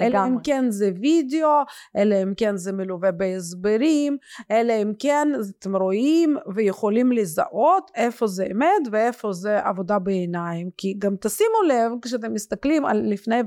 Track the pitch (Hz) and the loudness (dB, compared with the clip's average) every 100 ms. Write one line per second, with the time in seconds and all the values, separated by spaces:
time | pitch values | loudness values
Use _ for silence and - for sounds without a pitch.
0 | 233 202 196 254 254 269 254 202 202 180 | 0 2 0 -2 0 0 0 0 -2 0
1 | 254 330 262 311 311 294 277 - - - | 2 2 2 0 2 2 0 -8 -8 0
2 | 202 196 190 196 220 202 180 190 190 185 | 2 2 0 0 -2 -2 -6 -6 -6 -2
3 | 190 175 190 185 175 180 196 220 302 302 | -2 0 -2 -4 -8 -4 0 2 2 2
4 | 294 285 - - 226 220 233 220 214 214 | 0 -2 -8 -18 -2 0 2 2 0 -2
5 | 269 285 302 269 202 - 190 190 190 196 | 0 2 2 0 -4 -8 -4 0 0 2
6 | 269 330 330 285 - 190 208 185 214 220 | 2 4 2 0 -4 -2 0 0 0 2
7 | 254 240 190 156 - 175 277 381 381 - | 4 2 0 -2 -2 2 4 2 0 -2
8 | 233 226 220 185 190 196 302 403 269 214 | -2 0 -2 -2 -2 0 2 2 2 0
9 | 233 240 214 180 202 208 175 180 185 208 | 0 0 -6 -4 -2 0 0 -2 -2 -2
10 | 185 190 180 175 170 170 180 - 196 202 | 0 -2 -2 -4 -4 -6 -8 -6 -6 -2
11 | 202 196 220 - 440 440 349 247 233 240 | -2 -2 -4 0 2 4 2 2 0 -2
12 | 233 240 220 220 - 208 277 311 277 214 | -6 -6 -4 -6 -6 -4 0 0 2 0
13 | 214 202 - 226 | 0 -2 0 0